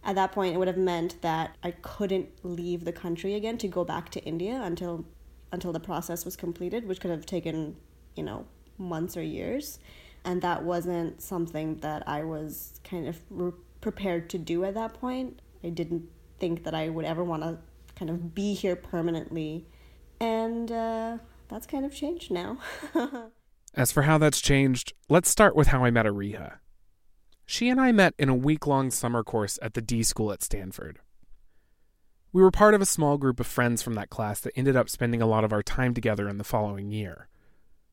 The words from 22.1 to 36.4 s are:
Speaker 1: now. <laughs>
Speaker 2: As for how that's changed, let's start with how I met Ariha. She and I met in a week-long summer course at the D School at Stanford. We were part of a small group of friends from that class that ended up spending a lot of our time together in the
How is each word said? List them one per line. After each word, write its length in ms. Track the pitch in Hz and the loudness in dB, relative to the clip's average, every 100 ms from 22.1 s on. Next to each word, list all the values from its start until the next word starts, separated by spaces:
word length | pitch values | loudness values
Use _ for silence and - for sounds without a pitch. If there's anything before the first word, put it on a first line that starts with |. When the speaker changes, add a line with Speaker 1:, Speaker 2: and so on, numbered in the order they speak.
| 339 - | -6 -4
Speaker 1:
now. 280 | 175 185 254 - - 294 | -4 -4 -8 -10 -12 -4
<laughs> 360 | - 240 262 226 _ _ _ - | -2 -2 -6 -14 _ _ _ -14
Speaker 2:
As 200 | - 123 | 0 2
for 100 | - | 4
how 160 | 143 156 | 4 6
that's 220 | 151 - | 4 2
changed, 540 | - 139 135 123 - - _ | 2 4 4 2 -4 -14 _
let's 220 | 147 - | 4 6
start 240 | - 208 | 6 8
with 140 | 156 143 | 10 6
how 160 | 135 | 8
I 80 | 123 | 6
met 120 | 117 | 6
Ariha. 500 | 110 101 101 104 - - - - _ _ _ - _ - - | 4 2 -2 -4 -10 -14 -20 -20 _ _ _ -20 _ -20 -8
She 220 | - 240 | 0 2
and 120 | 254 | 4
I 120 | 262 | 6
met 220 | 220 180 - | 8 6 6
in 100 | 139 | 4
a 60 | |
week-long 560 | 131 135 156 147 139 131 | 4 4 2 4 2 2
summer 320 | - 120 120 | 0 0 0
course 380 | 110 117 101 - | 0 -2 -2 -4
at 120 | 113 | -6
the 60 | 113 | -6
D 220 | 107 117 | -2 0
School 300 | 110 - 107 | 2 0 -2
at 100 | 95 | -2
Stanford. 560 | - 104 95 - - - - - - - - - _ _ _ _ _ _ _ | -2 -4 -4 -10 -14 -14 -20 -20 -20 -20 -20 -20 _ _ _ _ _ _ _
We 100 | 180 | 8
were 80 | 185 | 8
part 240 | - 214 | 10 8
of 60 | 208 | 10
a 60 | 196 | 6
small 300 | - 147 143 | 2 2 4
group 220 | 135 127 | 2 2
of 80 | 120 | -2
friends 340 | - 123 117 | 2 2 2
from 140 | - | 0
that 160 | 113 101 | -4 -4
class 300 | - 107 104 | -4 -4 -4
that 180 | 127 - | -6 0
ended 160 | 135 | 2
up 160 | 127 113 | 4 2
spending 320 | - 120 117 | 0 0 2
a 40 | 113 | 4
lot 180 | 110 | 4
of 80 | 110 | 2
our 100 | 104 | 0
time 320 | 101 - 127 | 0 0 0
together 340 | 117 113 104 101 | 2 0 0 -2
in 100 | |
the 40 | 101 | -6